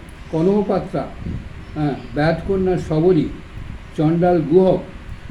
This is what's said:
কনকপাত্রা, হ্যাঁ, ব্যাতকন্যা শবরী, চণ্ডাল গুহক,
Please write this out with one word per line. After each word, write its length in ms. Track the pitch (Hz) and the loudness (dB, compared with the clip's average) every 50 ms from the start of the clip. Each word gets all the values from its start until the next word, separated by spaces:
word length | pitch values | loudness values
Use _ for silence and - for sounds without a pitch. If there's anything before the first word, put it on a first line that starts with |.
| - - - - - - | -16 -16 -16 -16 -10 -4
কনকপাত্রা, 760 | - 160 165 190 202 208 196 - 202 180 151 175 - 147 120 - - - - - - - - - - - - - - | -2 2 4 4 4 4 2 2 0 0 -2 -2 -4 -4 -4 -6 -8 -10 -8 -8 -8 -8 -8 -10 -12 -14 -14 -10 -4
হ্যাঁ, 200 | 151 151 147 127 117 - - - | -2 -2 -2 -2 -4 -8 -6 -2
ব্যাতকন্যা 640 | 147 147 160 170 165 - - 196 190 185 185 180 156 | 0 2 2 2 0 0 -2 0 0 2 2 0 0
শবরী, 480 | - - 156 156 160 185 185 151 - - - - - - - - - - - - - - - - | 0 0 0 2 4 4 4 4 2 0 -4 -10 -14 -14 -14 -12 -12 -12 -12 -12 -14 -10 -4 0
চণ্ডাল 440 | 156 156 165 170 175 180 180 170 | 2 2 4 4 4 4 4 4
গুহক, 420 | 143 127 156 185 190 185 151 - - - - - - - - - - - | 4 4 6 6 6 6 4 2 -2 -8 -14 -14 -14 -14 -14 -12 -12 -12